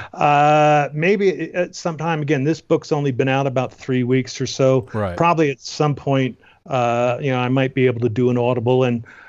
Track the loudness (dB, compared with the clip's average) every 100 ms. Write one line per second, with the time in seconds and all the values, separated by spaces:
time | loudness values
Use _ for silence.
0 | -12 -2 2 4 4 4 4 4 0 -2
1 | 0 2 2 0 -4 -4 -4 -4 -8 -4
2 | -4 -2 0 0 0 -2 0 -2 0 -2
3 | -2 0 0 0 0 -2 -6 -8 -4 -2
4 | 0 0 -2 -6 -6 0 2 2 0 -4
5 | -4 0 0 2 0 -2 -10 -2 -2 -2
6 | -2 0 -2 -6 _ _ -6 -2 0 0
7 | -2 -2 -2 -2 0 0 0 2 0 2
8 | -2 0 0 2 0 0 0 2 2 -2
9 | -6 -20